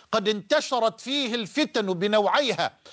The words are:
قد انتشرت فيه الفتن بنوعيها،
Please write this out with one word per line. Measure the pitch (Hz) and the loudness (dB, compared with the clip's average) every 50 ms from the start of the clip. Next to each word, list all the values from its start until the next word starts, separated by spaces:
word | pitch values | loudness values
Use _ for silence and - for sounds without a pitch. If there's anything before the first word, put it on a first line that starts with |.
| - _ - | -10 _ -2
قد | 226 202 208 | 0 0 0
انتشرت | 214 208 175 - 294 311 - - 269 247 226 226 175 - | -2 -2 -2 0 0 0 0 0 -2 0 0 0 0 -2
فيه | - 233 269 285 277 233 220 | -6 -6 -4 -2 -2 -2 -4
الفتن | 240 226 175 - 269 302 - - 240 214 | -4 -6 -4 -2 -2 -2 0 0 -2 -2
بنوعيها، | 190 185 170 180 208 208 214 208 190 175 254 294 254 196 156 165 127 - _ _ - | -2 -2 -2 0 2 2 2 2 4 2 2 2 0 0 0 -2 -4 -4 _ _ -20